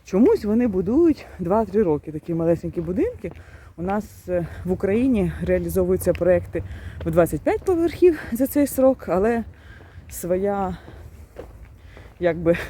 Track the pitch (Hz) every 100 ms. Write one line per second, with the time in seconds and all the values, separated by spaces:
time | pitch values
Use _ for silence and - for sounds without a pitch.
0 | - 190 339 415 208 226 247 185 175 269
1 | 339 - - - 170 214 202 202 175 147
2 | 160 151 - 165 165 165 170 175 165 190
3 | 453 480 170 - - - - - 180 208
4 | 202 - 180 175 160 - 180 185 190 220
5 | 262 220 175 151 180 180 170 180 180 185
6 | 180 165 175 175 - 160 - - - -
7 | 170 165 220 151 320 427 - 330 330 -
8 | 349 311 - 233 269 285 285 - 262 262
9 | - 180 220 233 - - - - - -
10 | - - 175 185 202 196 185 170 - -
11 | - - - - - - - - - -
12 | - - 170 165 165 170